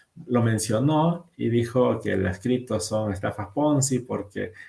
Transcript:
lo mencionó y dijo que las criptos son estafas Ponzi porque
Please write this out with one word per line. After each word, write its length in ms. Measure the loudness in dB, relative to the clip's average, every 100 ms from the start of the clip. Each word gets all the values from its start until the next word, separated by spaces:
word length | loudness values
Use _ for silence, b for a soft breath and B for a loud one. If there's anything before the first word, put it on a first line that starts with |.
| b -14 0
lo 140 | 2
mencionó 920 | 2 2 0 2 4 4 2 0 -6 -6
y 120 | 0
dijo 500 | 0 2 2 2 2
que 160 | -2 0
las 220 | 0 -2
criptos 480 | -2 -2 -2 -4 -2
son 260 | -2 -2
estafas 360 | -4 -6 -6 -6
Ponzi 480 | 0 2 2 2 -2
porque 520 | -2 -6 -6 -8 -8 B